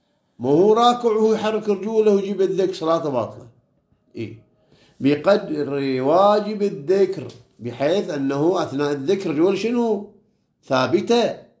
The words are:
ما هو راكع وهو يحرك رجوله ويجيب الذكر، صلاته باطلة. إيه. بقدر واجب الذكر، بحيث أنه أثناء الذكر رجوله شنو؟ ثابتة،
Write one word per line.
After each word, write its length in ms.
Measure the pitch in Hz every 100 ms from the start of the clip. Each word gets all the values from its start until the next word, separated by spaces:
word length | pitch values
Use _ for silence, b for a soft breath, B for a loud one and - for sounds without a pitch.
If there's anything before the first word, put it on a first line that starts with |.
| _ _ _ -
ما 100 | 123
هو 240 | 151 208
راكع 360 | 220 240 233 233
وهو 240 | 214 220
يحرك 360 | 208 214 214 208
رجوله 420 | 190 208 220 214
ويجيب 300 | 196 196 190
الذكر، 320 | 185 170 185
صلاته 360 | - 160 165 151
باطلة. 380 | 123 104 - - _ _ _ _ _ _ -
إيه. 280 | 107 113 _ _ _ b b b
بقدر 680 | 135 147 165 208 175 151 135 139 139 127
واجب 600 | 135 175 202 208 208 208
الذكر، 680 | 202 156 143 196 185 - 113 - _ _
بحيث 500 | 117 120 143 196 180
أنه 540 | 147 135 139 160 185
أثناء 280 | 156 135 147
الذكر 380 | 143 135 196 156
رجوله 260 | 147 180 190
شنو؟ 560 | 220 240 233 202 - - _ _ _ _
ثابتة، 760 | - 131 127 180 - 240 196 - - _